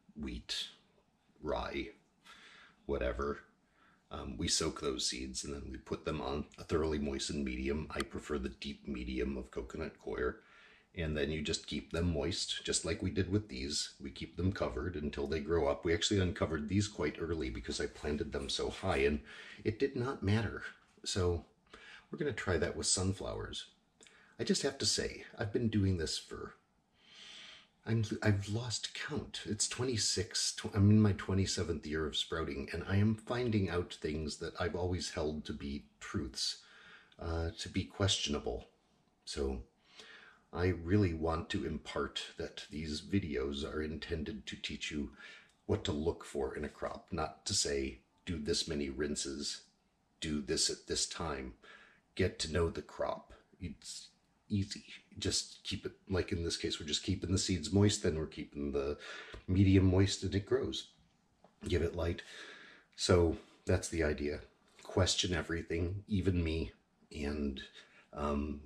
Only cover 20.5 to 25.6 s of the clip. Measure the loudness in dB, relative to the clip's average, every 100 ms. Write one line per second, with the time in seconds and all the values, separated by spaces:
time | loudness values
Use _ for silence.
20.5 | -4 -10 -12 _ _ -4 2 2 2 -4
21.5 | _ _ -20 -20 -20 -10 -4 -2 -2 0
22.5 | 2 0 0 0 2 2 0 -4 -6 -6
23.5 | -10 -12 _ _ _ -20 -20 -14 -2 0
24.5 | 2 0 0 0 2 0 -6 -10 -6 -2
25.5 | 2